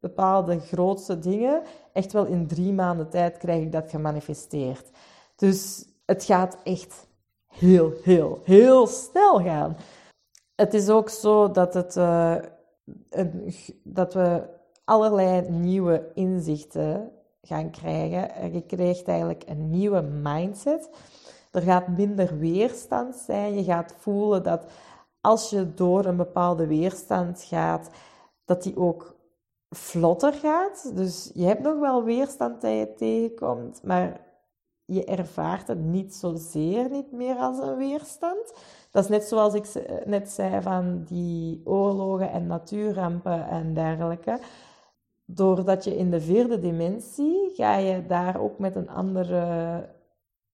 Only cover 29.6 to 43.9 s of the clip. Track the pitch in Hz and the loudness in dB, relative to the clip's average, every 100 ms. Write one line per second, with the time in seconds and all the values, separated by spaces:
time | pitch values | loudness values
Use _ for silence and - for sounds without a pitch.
29.6 | _ - - 175 165 175 277 285 302 320 | _ -20 -8 0 2 4 2 0 0 0
30.6 | 381 392 269 190 185 175 - - 175 220 | -2 -6 -10 -4 -6 -6 -14 -2 0 2
31.6 | 269 311 285 254 226 240 277 - 240 233 | 0 0 0 0 0 -2 -2 -4 -6 -4
32.6 | 226 220 220 - 226 226 226 233 - 240 | -2 -2 -4 -4 -2 0 -2 -4 -4 -4
33.6 | 120 - - 180 180 - - _ _ _ | -8 -14 -2 0 0 -6 -20 _ _ _
34.6 | _ _ _ 185 - 185 170 - 160 190 | _ _ _ -6 -4 -4 -6 -6 -4 -4
35.6 | - 170 160 180 190 - 180 165 160 156 | -6 -6 -2 -4 -4 -8 -8 -6 -8 -4
36.6 | 160 202 254 277 277 247 247 254 254 254 | -2 -2 -2 -6 -10 -8 -6 -2 -4 -4
37.6 | 269 262 269 285 294 - 339 381 453 - | -6 -4 -4 -6 -8 -8 -6 -6 -10 -16
38.6 | - - _ - 196 208 208 220 208 208 | -20 -20 _ -2 0 0 0 2 2 0
39.6 | 208 - - - 202 202 202 - 190 190 | -6 -10 -8 -8 -4 -6 -6 -6 -4 -2
40.6 | 190 185 180 175 165 175 175 170 165 165 | -2 -2 -2 -6 -8 -6 -6 -6 -6 -8
41.6 | 165 196 196 196 190 190 190 180 175 170 | -2 0 0 0 -4 -4 -4 -4 -4 -6
42.6 | 165 208 214 196 180 175 180 170 - 170 | -6 -6 -4 -2 -2 -4 -4 -4 -4 -6
43.6 | 160 160 160 | -4 -2 -2